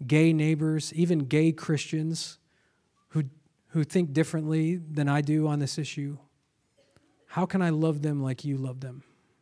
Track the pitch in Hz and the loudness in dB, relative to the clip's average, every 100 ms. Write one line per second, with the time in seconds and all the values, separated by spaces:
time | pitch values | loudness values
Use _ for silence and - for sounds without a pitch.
0 | 127 151 165 160 151 160 156 156 147 156 | 2 4 6 4 2 2 0 -2 -2 0
1 | 175 170 135 147 160 160 - 151 - 156 | 2 2 2 2 2 2 -2 -2 -2 -4
2 | 156 165 - - _ _ _ _ _ _ | -4 -4 -8 -14 _ _ _ _ _ _
3 | _ 156 135 - _ _ _ 165 147 185 | _ -4 -4 -8 _ _ _ -2 0 0
4 | 170 139 160 165 156 160 160 180 156 151 | 0 2 0 0 0 0 0 -2 -4 -2
5 | 143 143 147 151 151 147 135 - 143 - | 2 2 2 2 2 0 -2 -4 -8 -6
6 | 143 143 _ _ _ _ _ _ _ _ | -8 -10 _ _ _ _ _ _ _ _
7 | _ _ - - 180 196 175 156 160 147 | _ _ -8 -2 0 2 2 2 2 2
8 | 151 143 135 123 147 139 131 127 135 127 | -2 -2 -2 -4 -4 -4 -4 -8 -12 -14
9 | - _ _ _ | -20 _ _ _